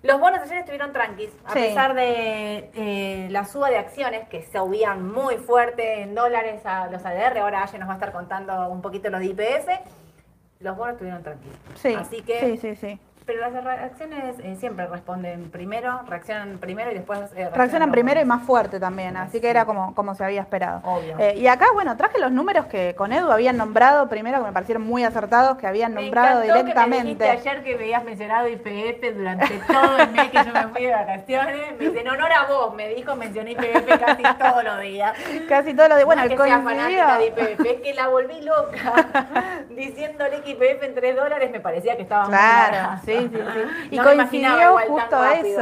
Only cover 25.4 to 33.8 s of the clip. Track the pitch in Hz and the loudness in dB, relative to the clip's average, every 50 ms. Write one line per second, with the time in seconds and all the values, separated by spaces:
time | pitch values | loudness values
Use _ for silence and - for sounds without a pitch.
25.4 | 254 269 262 262 - 190 190 214 233 226 220 214 - - - 233 247 262 254 240 | 6 6 4 0 -2 -4 -2 0 -2 -2 -2 -6 -6 0 4 6 6 6 6 4
26.4 | 226 220 220 240 262 254 330 262 233 233 262 247 240 233 220 196 220 214 240 240 | 4 6 6 4 4 4 4 4 4 4 4 0 -2 -4 -2 0 2 2 2 2
27.4 | - 277 277 277 254 262 247 233 220 220 233 240 240 233 220 190 208 208 220 226 | 0 -6 -6 -6 -6 -6 -6 -4 -4 -2 -2 -2 -2 -4 -10 -10 -6 -2 0 0
28.4 | 240 240 233 196 - 214 202 202 214 233 240 233 254 240 220 202 196 185 185 185 | 0 -2 -4 -6 -10 -10 -8 -6 -6 -6 -6 -4 -6 -6 -6 -4 -6 -6 -2 0
29.4 | 277 - 208 196 180 - 220 - - 339 269 262 208 214 220 214 180 - - - | -2 -2 -2 -6 -2 0 4 4 4 4 6 6 4 4 4 2 2 4 4 2
30.4 | - 233 233 - 226 220 226 247 254 247 240 214 208 202 190 196 190 - 262 262 | 2 4 2 -2 -2 0 -4 -4 0 0 0 0 0 -4 -6 -8 -6 -4 -2 -2
31.4 | 269 269 277 294 294 302 262 233 277 320 - 233 233 254 269 269 311 330 330 294 | -2 -2 -4 -6 -8 -10 -8 -4 -4 -4 -2 -4 -4 -4 -2 0 2 2 4 2
32.4 | 277 269 277 269 240 220 202 214 214 214 226 247 247 285 277 254 226 214 196 214 | 2 2 0 0 0 -2 -4 -8 -8 -8 -8 -8 -6 -8 -8 -8 -8 -10 -10 -10
33.4 | 220 226 240 226 240 233 233 - | -10 -8 -6 -4 -4 4 4 2